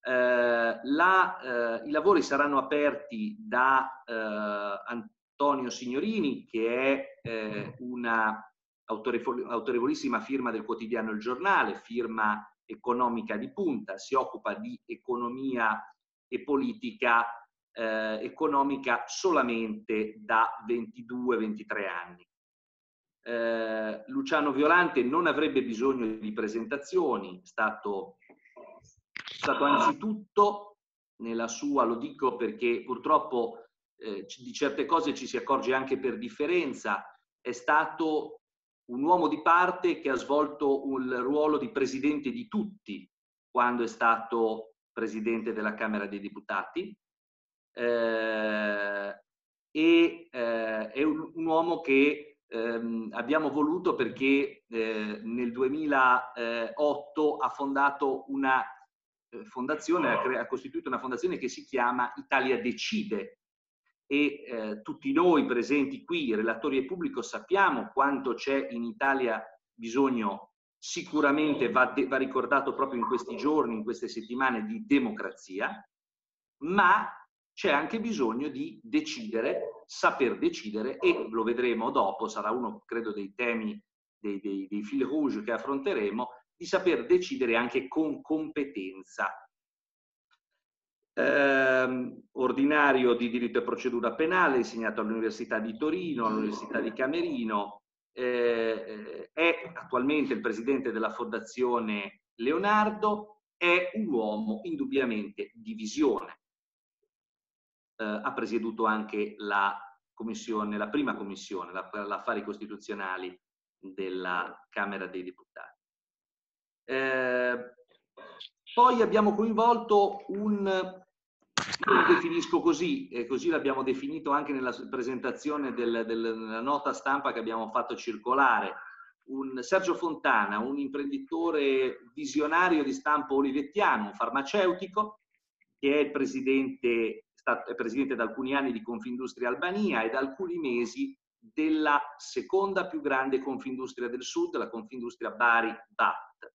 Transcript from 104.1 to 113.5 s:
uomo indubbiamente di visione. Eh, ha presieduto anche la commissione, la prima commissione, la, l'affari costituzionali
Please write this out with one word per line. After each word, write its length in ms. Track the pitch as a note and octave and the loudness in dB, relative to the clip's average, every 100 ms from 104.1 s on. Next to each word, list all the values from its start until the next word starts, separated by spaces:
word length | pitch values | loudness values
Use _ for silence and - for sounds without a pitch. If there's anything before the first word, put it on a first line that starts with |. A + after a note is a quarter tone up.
uomo 480 | B2+ G#2+ G#2+ G#2+ G#2+ | 0 0 -2 -2 -4
indubbiamente 880 | - - - C3+ B2 A2 G2+ G2+ G2+ | -4 -4 -2 0 0 -2 -6 -8 -12
di 200 | A#2 A2 | -12 -12
visione. 640 | A2 G#2+ C3 C#3 G2 F2+ E2+ _ _ _ _ _ _ _ _ _ _ _ _ _ _ _ _ | -8 -6 2 2 2 -4 -16 _ _ _ _ _ _ _ _ _ _ _ _ _ _ _ _
Eh, 80 | |
ha 280 | A2 G#2+ A#2+ | -6 -4 -4
presieduto 540 | C3 A2+ A2+ A2 A2 A2+ | -4 -2 -2 -2 0 0
anche 480 | G#2+ G#2+ G#2+ G#2 - | 0 -2 -4 -4 -4
la 400 | G#2 G2+ G2 - - _ _ | -2 2 2 -2 -12 _ _
commissione, 640 | _ A2+ A2 - A2 G#2 G#2 | _ -8 -8 -4 -4 -2 -4
la 120 | G#2 | -2
prima 260 | D3 C3+ | -2 -2
commissione, 560 | G#2+ G2+ F#2+ - F#2+ E2+ | -4 -6 -10 -8 -8 -8
la, 180 | F#2 - | -10 -10
l'affari 500 | G#2+ G2+ G2 - A2 | -10 -6 -6 -4 -4
costituzionali 960 | G#2 G2+ G#2 G#2 - G2+ G2 F#2 F#2 F2+ _ | -4 -10 -10 -14 -10 -8 -6 -8 -10 -14 _